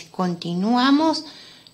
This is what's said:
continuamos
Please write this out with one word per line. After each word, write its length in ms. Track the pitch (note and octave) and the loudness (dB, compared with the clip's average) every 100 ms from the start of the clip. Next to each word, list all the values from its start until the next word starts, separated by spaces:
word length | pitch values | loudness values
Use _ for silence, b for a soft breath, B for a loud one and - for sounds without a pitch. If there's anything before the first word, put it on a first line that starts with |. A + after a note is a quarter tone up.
| - | -12
continuamos 1160 | - F3+ E3+ E3+ F3 G#3 B3 C4 C#4+ D#4+ D#4 B B B B B | -6 -4 -4 -6 -2 0 2 4 4 2 -2 B B B B B